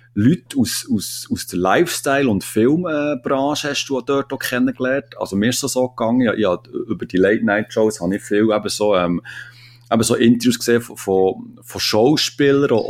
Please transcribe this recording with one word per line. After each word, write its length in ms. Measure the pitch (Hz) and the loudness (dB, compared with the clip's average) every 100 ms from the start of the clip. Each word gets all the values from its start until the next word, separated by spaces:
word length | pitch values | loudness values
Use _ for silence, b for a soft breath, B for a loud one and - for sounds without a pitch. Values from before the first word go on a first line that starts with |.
| b | b
Leute 440 | 104 117 180 _ 139 | 0 2 2 _ -2
aus, 300 | 113 - - | -2 -4 -4
aus, 360 | 104 - - - | -4 -4 -12 -8
aus 160 | - - | -8 -6
der 140 | 90 | -2
Lifestyle- 680 | 92 101 170 - 143 139 135 | 2 2 2 -2 -2 0 0
und 140 | 95 | 0
Filmbranche 1300 | - 107 120 165 180 151 147 135 - 135 143 147 147 | -2 0 2 2 -2 -4 -4 -4 -2 -2 0 -2 -4
hast 160 | 131 - | -6 -4
du 140 | 131 | -6
dort 320 | 120 139 139 | -2 -2 -2
auch 60 | 135 | -6
kennengelernt. 760 | - 123 131 - 127 139 - - | -4 0 0 0 -2 -2 -4 -10
Also 160 | 101 98 | -4 0
mir 140 | 113 | 0
ist 120 | 123 | 0
das 120 | 135 | -2
so 140 | 127 127 | -2 -2
gegangen, 320 | - 113 123 | -2 0 2
ja, 120 | 117 | 2
ja, 240 | 101 98 87 - - - | 2 0 0 -4 -10 -6
über 180 | 90 - | -6 -4
die 120 | 90 | 2
Late-Night-Shows 840 | 95 113 110 104 104 113 110 107 | 4 4 2 0 0 0 0 0
habe 160 | 87 101 | -4 -4
ich 60 | |
viel 280 | - 104 110 | -2 0 2
eben 180 | 104 104 | 0 -2
so... 280 | - 104 92 | -2 0 2
Ähm, 260 | 87 87 - B B B B B - | 2 -2 -6 B B B B B -2
eben 100 | 113 | 0
so 100 | 113 | 2
Interviews 440 | 117 117 120 127 113 | 4 4 4 2 0
gesehen 220 | - 117 | 0 0
von, 160 | 120 - | 0 -10
von, 640 | 98 95 95 - - - | 0 2 2 0 -12 -20
von 180 | - 98 | -14 -6
Schauspielern 880 | - 107 127 151 - - 143 139 143 | 0 4 4 2 -2 0 2 2 2
o-, 160 | 113 - | 0 0